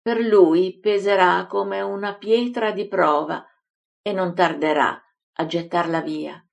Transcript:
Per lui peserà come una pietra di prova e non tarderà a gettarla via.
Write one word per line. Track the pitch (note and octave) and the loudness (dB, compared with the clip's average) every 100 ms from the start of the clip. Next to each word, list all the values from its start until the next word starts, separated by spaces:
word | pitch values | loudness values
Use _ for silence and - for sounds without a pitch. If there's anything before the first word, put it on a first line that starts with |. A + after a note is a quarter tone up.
Per | - A#3 | -2 -2
lui | A#3 G#3 E3+ E3 F#3 F3+ | 4 6 6 6 0 -2
peserà | G#3+ G3+ G3 G3 F3+ F3+ F#3 | -2 0 2 4 4 2 -2
come | G3 G3 G3 | -6 -4 -6
una | G3 G3+ G3+ G3+ | -6 -6 -8 -10
pietra | G3+ A#3 A#3+ A#3+ A3 | 0 0 0 -4 -4
di | F#3+ G#3 | -4 -4
prova | F#3+ D#3+ D3 D3+ - - _ _ _ _ _ | 0 2 2 -2 -8 -12 _ _ _ _ _
e | G#3 | -6
non | F#3+ F3+ | -4 -4
tarderà | E3+ F3 D3+ D#3 D3+ A#2+ - _ _ _ | 0 0 2 0 2 0 -2 _ _ _
a | - D#3+ | -8 -4
gettarla | E3+ E3+ E3+ E3 E3 | -4 -4 -4 -2 -4
via. | D#3 D#3 D3+ - _ | -4 -8 -8 -14 _